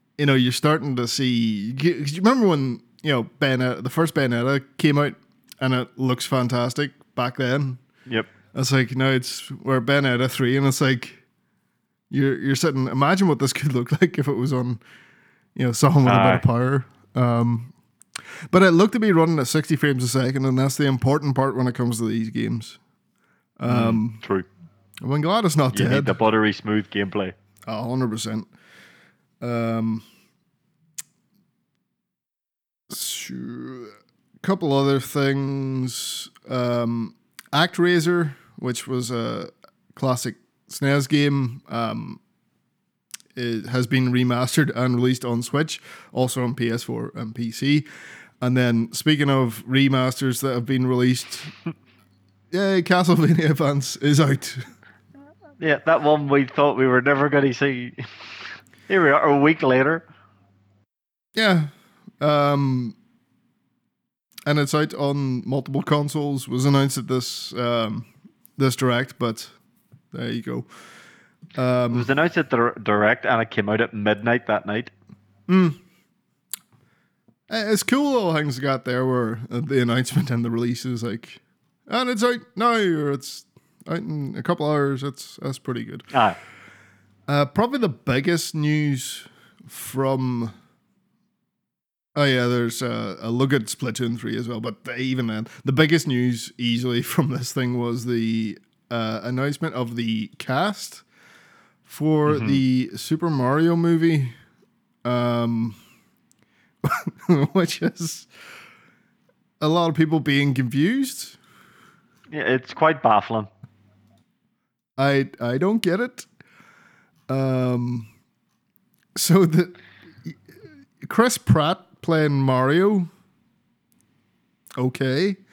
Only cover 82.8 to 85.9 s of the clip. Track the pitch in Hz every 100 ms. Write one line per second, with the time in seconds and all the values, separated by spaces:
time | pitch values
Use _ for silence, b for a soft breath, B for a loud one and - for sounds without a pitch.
82.8 | 196 160 147 139 - - - _ _ _
83.8 | - 165 - 151 139 - 123 175 147 147
84.8 | 139 135 139 131 - - 135 135 - 120
85.8 | 113